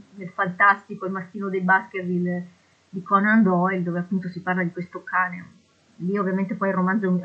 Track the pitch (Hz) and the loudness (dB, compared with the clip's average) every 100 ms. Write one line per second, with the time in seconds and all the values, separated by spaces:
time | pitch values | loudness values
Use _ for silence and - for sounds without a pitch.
0 | - 202 180 - 190 180 202 202 - 208 | -18 -14 -12 -4 -4 4 4 4 -2 -8
1 | 185 190 185 208 196 190 180 190 - 190 | -6 -6 -8 -8 -4 -2 2 2 0 -6
2 | 180 180 175 180 180 _ _ _ _ 190 | -2 -2 0 -2 -6 _ _ _ _ -10
3 | - 196 208 220 190 180 180 185 175 175 | 0 2 6 6 6 4 2 0 -2 -2
4 | 180 190 175 - - 180 175 180 175 180 | -2 -4 -4 -8 -4 -2 -2 -4 -10 -12
5 | - 180 180 180 - - _ _ _ - | -6 -2 -2 -4 -14 -20 _ _ _ -8
6 | 175 202 190 190 190 208 196 185 185 208 | -2 0 0 -2 -2 -2 0 2 2 2
7 | 190 180 | 2 0